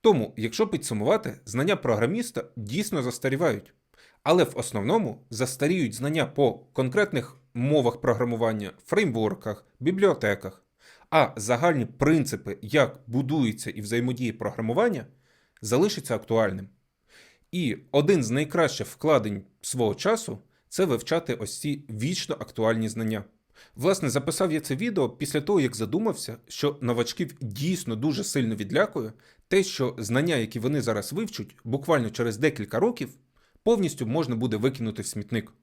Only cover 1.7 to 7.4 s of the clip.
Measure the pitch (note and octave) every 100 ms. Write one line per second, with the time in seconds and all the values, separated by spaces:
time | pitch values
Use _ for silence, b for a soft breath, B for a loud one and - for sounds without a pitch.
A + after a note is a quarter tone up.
1.7 | G3+ - G#2+ A#2 G#3 A#3+ - - - G#2
2.7 | C#3+ G#3 E3+ B2 A#2+ C3+ C3+ E3 G#2 -
3.7 | _ _ b b b C#3+ F3 E3 - A#2+
4.7 | A2 G2+ A3 D#3+ - _ A2 B2+ - C#3+
5.7 | F#3 C3 - C3 D#3 C#3+ C#3+ C3+ G2+ -
6.7 | - C3 C3 G3+ D3 - -